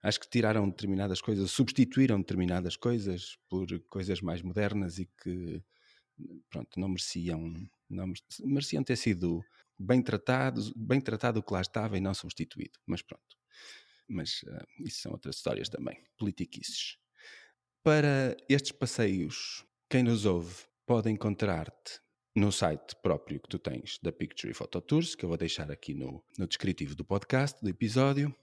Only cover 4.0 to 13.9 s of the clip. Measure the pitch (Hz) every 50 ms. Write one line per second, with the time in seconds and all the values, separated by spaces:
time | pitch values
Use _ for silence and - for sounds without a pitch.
4 | 92 95 98 90 90 85 85 87 80 90 90 104 104 101 101 104 98 87 85 92
5 | 90 - _ _ - 92 90 92 90 85 78 80 95 _ _ _ _ _ _ _
6 | _ _ _ - - - 87 80 _ _ - 73 60 _ - 90 95 98 92 90
7 | - - - 90 85 87 82 80 82 82 85 82 95 101 _ _ _ _ 101 92
8 | 95 92 90 - _ _ - - - 135 139 139 143 - - 151 135 - 123 113
9 | - 117 101 87 90 87 85 85 104 _ _ _ _ _ _ _ 95 92 123 127
10 | 123 - - 98 - - 127 127 135 131 127 117 107 107 - 117 110 - 127 139
11 | 135 - 110 104 - 120 113 110 - - 104 92 92 - - 113 107 110 101 92
12 | 95 95 95 - - 87 - - - - - - - - _ _ _ - 90 87
13 | - - - _ _ _ - _ _ _ _ - - - - - - _